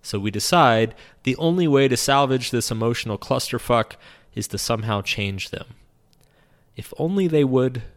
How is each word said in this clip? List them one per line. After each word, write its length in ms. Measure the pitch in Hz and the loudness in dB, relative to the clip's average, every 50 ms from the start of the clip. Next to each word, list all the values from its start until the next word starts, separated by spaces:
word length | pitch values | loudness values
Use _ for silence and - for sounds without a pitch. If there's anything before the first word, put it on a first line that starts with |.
So 160 | _ - - 101 | _ -6 -6 -4
we 120 | 98 107 | -4 -4
decide 640 | 101 104 - - 180 175 151 123 113 110 113 110 - - - - _ _ _ | -4 -4 -2 2 4 6 6 6 6 4 2 0 -2 -16 -20 -20 _ _ _
the 120 | 131 127 | -4 -2
only 320 | - 160 165 170 185 175 156 | 0 0 0 2 2 2 4
way 200 | 139 135 139 135 | 4 4 4 4
to 80 | 123 | 2
salvage 540 | 117 - - 139 139 139 131 131 127 123 - | 0 2 2 4 4 4 2 0 -2 -2 -2
this 200 | - 120 - - | -2 -2 -2 -2
emotional 480 | 117 110 113 117 117 - - 113 104 - | -4 -2 0 -2 -2 -2 -4 -6 -8 -8
clusterfuck 720 | - - 131 127 - - - 117 - - 123 117 110 - - - - - - _ _ _ _ | -4 -4 -2 -2 -2 -4 -6 -6 0 2 2 2 2 -2 -8 -20 -20 -20 -20 _ _ _ _
is 140 | 110 107 - | -8 -8 -6
to 100 | - 98 | -6 -6
somehow 440 | - - 117 110 107 113 107 101 | -2 -2 -2 -2 0 -2 -2 -2
change 480 | 95 - - - 101 98 98 95 - - | -2 -4 -4 -4 -4 -4 -4 -6 -8 -10
them. 160 | - - - - - _ - _ _ _ _ _ _ _ _ _ _ _ _ _ _ _ _ _ _ | -10 -12 -12 -16 -20 _ -20 _ _ _ _ _ _ _ _ _ _ _ _ _ _ _ _ _ _
If 180 | - - - - - | -16 -16 -14 -8 -6
only 300 | 151 165 196 202 190 170 | -4 -2 0 0 0 2
they 160 | 156 151 143 | 4 4 4
would. 380 | 131 127 127 127 127 127 120 113 - - | 4 4 2 2 2 -2 -6 -12 -12 -18